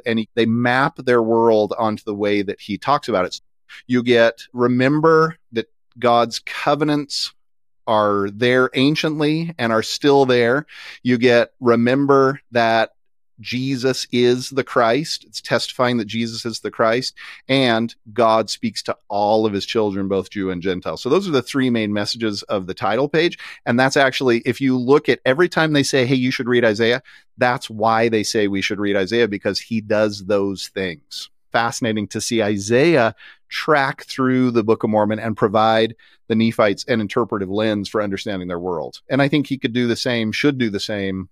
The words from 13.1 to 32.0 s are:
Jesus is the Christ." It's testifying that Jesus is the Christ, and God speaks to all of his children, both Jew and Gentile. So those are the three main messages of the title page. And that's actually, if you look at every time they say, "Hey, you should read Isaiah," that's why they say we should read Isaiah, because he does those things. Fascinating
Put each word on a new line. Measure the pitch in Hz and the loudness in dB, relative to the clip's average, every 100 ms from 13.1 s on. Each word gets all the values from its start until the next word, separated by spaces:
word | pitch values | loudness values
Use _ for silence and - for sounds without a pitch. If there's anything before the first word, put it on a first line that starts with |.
| _ _ _ | _ _ _
Jesus | 110 123 131 135 127 127 - | -10 -6 -4 -2 -2 -2 -2
is | 123 123 127 127 | 2 2 2 -2
the | 135 | -6
Christ." | 123 135 113 127 160 - | -2 0 2 2 -2 -8
It's | - - | -12 -14
testifying | - 131 - - 123 120 | -4 -4 -4 -2 0 0
that | 104 | -4
Jesus | 110 117 113 120 | -4 -6 -6 -8
is | 107 | -8
the | 107 | -8
Christ, | - 113 120 127 - - - - | -2 0 0 -4 -10 -20 -14 -2
and | 135 131 113 113 - - | 0 2 0 -2 -8 -12
God | 107 113 113 107 | 0 2 2 0
speaks | - 113 101 | -4 -6 -6
to | - - - | -8 -10 -6
all | 101 104 110 | -2 2 2
of | 110 | 2
his | 98 - | -2 -4
children, | 117 104 98 98 | -2 -2 -2 -2
both | 98 92 | -4 -4
Jew | 104 95 | -6 -6
and | 90 | -4
Gentile. | 90 90 92 82 | -4 -4 -6 -6
So | 123 | 0
those | 165 196 | 0 2
are | |
the | 139 | -2
three | - 139 131 | -2 -2 0
main | 117 107 | 0 0
messages | 104 101 117 113 101 | -2 -4 -4 -4 -4
of | - 107 90 | -6 -6 -6
the | |
title | 95 104 110 143 | -6 -2 -2 -2
page. | 165 170 - - - - | 0 -2 -4 -18 -12 -2
And | 120 | 2
that's | 135 147 | 2 4
actually, | 135 - 131 117 127 | 2 2 2 2 0
if | 117 | -2
you | 135 127 | 0 0
look | 123 147 151 | 4 2 4
at | 127 - | 0 2
every | 135 175 | 2 0
time | - 160 | 2 0
they | 147 | 2
say, | 135 139 123 | 2 0 2
"Hey, | |
you | 135 127 | 2 0
should | - 120 | -2 0
read | 123 | 2
Isaiah," | 117 104 117 123 - - _ - | 2 2 2 0 -4 -20 _ -2
that's | 123 123 - | 0 0 -6
why | 110 110 113 117 | -2 2 2 2
they | 110 | 2
say | 101 113 104 | 0 0 0
we | 98 | 0
should | - 101 | -4 -2
read | 101 101 | 0 0
Isaiah, | 92 117 113 | 0 0 0
because | 98 107 95 | 0 -4 -6
he | - 113 | -4 -6
does | 107 107 110 101 92 | -2 0 0 -2 -2
those | 101 101 95 - | 0 0 -4 -10
things. | - 92 76 _ - - _ _ | -6 -6 -8 _ -16 -16 _ _
Fascinating | 120 117 - 120 107 | -2 -2 -2 -4 -2